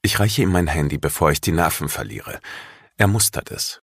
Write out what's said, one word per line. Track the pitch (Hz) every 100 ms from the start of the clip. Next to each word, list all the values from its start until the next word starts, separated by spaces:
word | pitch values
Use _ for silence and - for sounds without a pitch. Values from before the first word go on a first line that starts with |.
Ich | - -
reiche | 104 -
ihm | 95
mein | 90 82
Handy, | 80 73 73
bevor | 73 - 80
ich | 73
die | -
Nerven | 82 82 - 73
verliere. | - 52 50 - - - - - - _ -
Er | 104
mustert | 107 - - -
es. | - - -